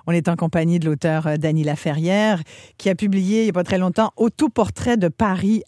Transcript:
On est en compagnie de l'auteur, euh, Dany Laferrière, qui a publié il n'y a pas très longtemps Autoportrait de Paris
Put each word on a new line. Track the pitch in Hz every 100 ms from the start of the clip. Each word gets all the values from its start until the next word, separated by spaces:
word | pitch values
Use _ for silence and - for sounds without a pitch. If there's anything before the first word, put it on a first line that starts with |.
| 165
On |
est | 170 170
en | 170
compagnie | 165 170 165 175
de | 160
l'auteur, | 151 165 156 151
euh, | 151
Dany | 156 156
Laferrière, | 151 151 165 147 170 202 214 180 151 - - _
qui | 190
a | 180
publié | 208 190 185 220
il | 220
n'y |
a |
pas | 175
très | 175 190
longtemps | 185 196 220 -
Autoportrait | 226 - 294 - 190 - 247 240
de | 175
Paris | - 214 185 196 220